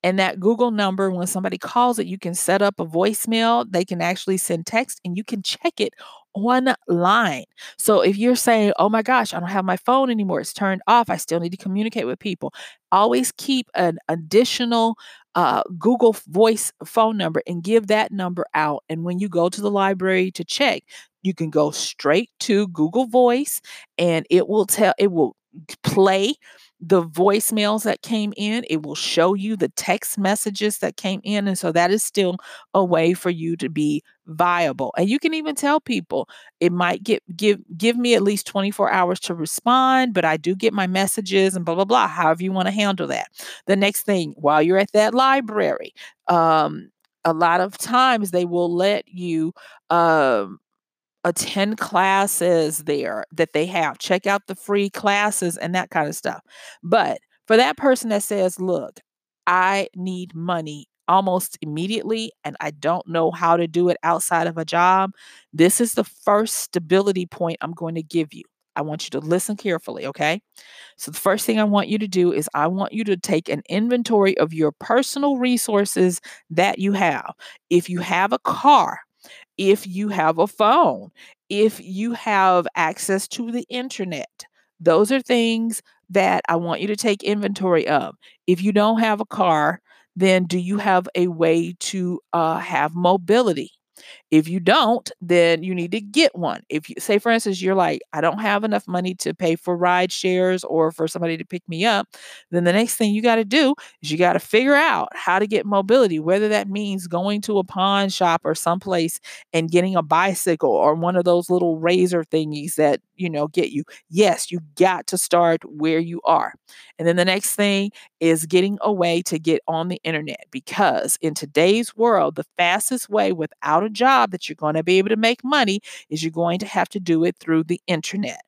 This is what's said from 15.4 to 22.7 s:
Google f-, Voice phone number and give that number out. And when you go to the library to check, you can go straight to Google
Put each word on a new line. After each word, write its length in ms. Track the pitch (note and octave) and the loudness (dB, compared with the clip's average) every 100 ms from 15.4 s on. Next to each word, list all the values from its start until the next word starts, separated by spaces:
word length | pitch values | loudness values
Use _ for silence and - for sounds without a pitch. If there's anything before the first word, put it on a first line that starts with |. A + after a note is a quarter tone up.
| D#3 - - F3 | 2 0 -4 0
Google 360 | G#3+ A#3+ A#3+ | 0 4 4
f-, 100 | G#3+ | 2
Voice 480 | - F3 A3+ A3 - _ | -4 2 4 2 -4 _
phone 320 | D#3+ - A3 G#3+ | -4 0 2 0
number 240 | E3+ D#3+ - | -2 -4 -4
and 160 | F3 | -6
give 240 | F3 A3+ G3+ | 2 2 2
that 240 | G#3+ - | 0 0
number 340 | G3+ F3+ F3 - | -4 -4 -4 -4
out. 280 | D#3 D3+ D3 - | 0 0 -2 -6
And 160 | D#3+ | -6
when 160 | F3 F3+ | -4 -4
you 80 | G3+ | -2
go 200 | F3 F3 | 0 0
to 100 | G3 | 0
the 100 | G#3 | -2
library 640 | G3+ G3 F#3+ F#3+ F#3 F#3 | 0 0 0 0 0 -2
to 120 | - | -4
check, 380 | E3+ - C4+ - _ - - _ | -8 0 0 0 _ -20 -20 _
you 100 | F#3 | -6
can 160 | F3+ D#3+ | -4 -2
go 220 | D3+ D3 | 0 0
straight 600 | D3 - - C#3+ E3+ A#3 _ | -2 -10 -4 0 0 -2 _
to 260 | - G3+ | 0 0
Google 380 | G3+ | 0